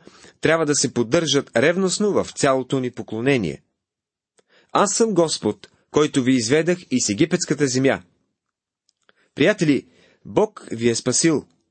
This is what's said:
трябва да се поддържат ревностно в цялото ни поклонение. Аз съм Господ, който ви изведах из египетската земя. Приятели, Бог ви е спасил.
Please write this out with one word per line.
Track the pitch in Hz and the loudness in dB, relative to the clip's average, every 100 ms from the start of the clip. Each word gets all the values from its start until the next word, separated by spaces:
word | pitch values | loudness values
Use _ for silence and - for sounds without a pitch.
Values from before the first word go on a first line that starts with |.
| - - - _ | -6 -20 -20 _
трябва | 147 165 151 | 0 0 0
да | 143 | 0
се | 127 | -2
поддържат | 120 113 165 156 139 - 117 | -2 0 0 2 -2 0 0
ревностно | 143 175 185 - 208 | 2 2 -2 0 0
в | 131 92 - | 0 -2 -2
цялото | 143 131 127 135 | 0 0 -2 -4
ни | 123 | -4
поклонение. | - 104 110 127 131 85 67 _ _ _ _ _ _ _ _ _ _ _ | -8 -10 -4 0 0 -2 -6 _ _ _ _ _ _ _ _ _ _ _
Аз | 147 202 | -2 0
съм | - 226 | 0 0
Господ, | 170 160 - 104 104 - _ _ | 2 0 -2 -6 -6 -12 _ _
който | 147 151 139 | 0 2 0
ви | 123 131 | 2 0
изведах | 110 151 165 180 - | 2 0 2 -4 -2
из | 127 - | -4 -2
египетската | 101 160 175 - 143 139 | 0 0 -2 -2 -2 0
земя. | 127 135 95 - _ _ _ _ _ _ _ _ _ _ _ _ - | 0 0 0 -6 _ _ _ _ _ _ _ _ _ _ _ _ 0
Приятели, | 160 202 156 127 - _ _ _ - | 0 2 0 0 -4 _ _ _ -4
Бог | 101 214 - - | -2 -2 -4 -12
ви | 113 117 | -2 0
е | 113 | 0
спасил. | 127 123 165 139 - _ _ | -2 0 0 0 -4 _ _